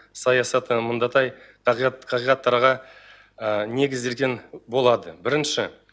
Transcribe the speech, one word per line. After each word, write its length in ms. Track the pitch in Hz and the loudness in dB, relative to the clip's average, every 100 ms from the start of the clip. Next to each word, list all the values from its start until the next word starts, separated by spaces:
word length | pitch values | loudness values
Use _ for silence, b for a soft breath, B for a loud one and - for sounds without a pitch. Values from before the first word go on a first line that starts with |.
| B | B
саясаты 680 | - 127 127 120 131 - 117 | -4 2 2 2 -2 0 -2
мындай 540 | 117 120 120 135 127 - B B | 0 -2 0 2 0 -4 B B
қағидат-, 400 | - 117 131 - - | -2 0 0 -4 -4
қағидаттарға, 720 | 123 123 131 123 120 131 131 - B B B B B | -2 0 0 2 2 4 2 -4 B B B B B
ә, 280 | 110 104 107 | -4 -2 -2
негізделген 760 | 123 139 131 123 120 131 117 - - - | 0 0 0 -4 -2 -2 -4 -10 -20 -6
болады. 480 | 127 123 113 87 80 | 2 4 2 -2 -10
Бірінші, 460 | 110 147 147 - 95 - _ | -2 -2 -2 -4 -4 -8 _